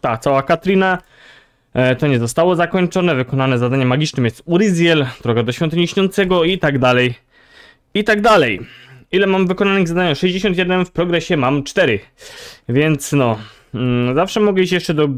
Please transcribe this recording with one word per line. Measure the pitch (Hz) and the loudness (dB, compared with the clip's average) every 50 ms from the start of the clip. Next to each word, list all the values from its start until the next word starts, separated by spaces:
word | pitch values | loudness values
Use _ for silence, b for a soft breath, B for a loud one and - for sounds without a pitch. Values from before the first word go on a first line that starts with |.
ta | - 143 117 110 | -2 -4 -4 -2
cała | - 143 139 135 135 | 0 0 0 0 2
Katrina. | - 170 160 - 185 202 190 190 190 185 175 b b b b b b b b b b b b b b _ | 0 -2 -2 0 0 2 2 2 2 0 -4 b b b b b b b b b b b b b b _
E, | 123 127 127 127 | 0 2 2 2
to | 123 - | 0 0
nie | 147 139 120 | 0 0 0
zostało | 117 117 - - 165 180 185 | 0 -2 0 0 2 2 2
zakończone, | 165 170 165 - 190 180 175 - 190 180 175 156 | 2 0 0 0 0 -2 0 0 0 0 0 0
wykonane | 127 127 123 - 135 131 131 131 120 | 0 -2 -2 -2 -2 0 0 0 0
zadanie | 120 123 123 135 131 | 0 0 0 0 0
magicznym | 127 127 139 151 147 - - 127 | 2 0 0 -2 -2 -2 -2 -2
jest | 117 107 - - | -2 -2 -6 -6
Uriziel, | - 170 180 208 208 185 165 170 170 165 156 135 123 120 B - | -2 0 2 2 2 2 2 2 2 4 2 0 -2 -6 B -4
droga | 117 117 113 117 | -2 0 0 0
do | 110 123 | -2 -2
świątyni | - 170 160 151 170 175 170 | -2 -4 -2 0 -2 -2 -2
śniącego | - 196 190 190 - - 196 180 185 175 165 | 0 -2 -2 0 0 0 0 2 2 0 2
i | 170 190 185 | 0 0 0
tak | - 156 143 135 | 0 0 0 2
dalej. | 123 127 123 123 123 123 120 - _ b b b b b b b b b b b b _ _ | 2 2 2 4 2 0 -2 -6 _ b b b b b b b b b b b b _ _
I | 196 208 | -4 0
tak | 208 214 208 | 0 0 2
dalej. | 208 233 220 196 147 120 104 87 B B B B B B B B B _ - | 4 4 4 4 4 2 0 -4 B B B B B B B B B _ 0
Ile | 185 196 | 0 2
mam | 196 190 190 190 | 2 2 2 0
wykonanych | 180 185 180 208 202 196 196 185 165 | 0 0 0 0 0 2 0 0 0
zadań? | 170 175 180 175 147 | 0 -2 0 0 -2
Sześćdziesiąt | - - 185 180 190 190 214 185 170 | 0 -2 -2 -2 0 -2 -2 -2 0
jeden, | 185 180 185 185 180 | 0 0 0 -2 -2
w | 175 | -2
progresie | _ - 202 180 170 170 165 - 180 | _ -4 -2 0 0 -2 -2 -2 -2
mam | 156 131 123 143 147 139 | 0 0 0 0 -2 -4
cztery. | - - - 180 143 113 98 - - _ B B B B B B B B B B - | -4 -2 0 0 2 0 -2 -4 -12 _ B B B B B B B B B B -2
Więc | 117 135 147 156 156 135 - - - | 0 0 2 2 0 -2 -2 -2 0
no, | 143 131 120 113 107 107 B B B B B B | 0 2 2 0 -4 -6 B B B B B B
mm, | 101 123 123 123 120 123 123 127 | -6 -4 -2 -2 0 -2 -2 0
zawsze | 143 175 196 - 220 | -2 -2 -2 0 0
mogę | 214 208 202 190 185 | 0 2 2 2 0
iść | 175 180 | 0 0
jeszcze | 180 165 - 165 | -4 -2 -2 0
do | 147 151 143 135 | 0 0 0 -2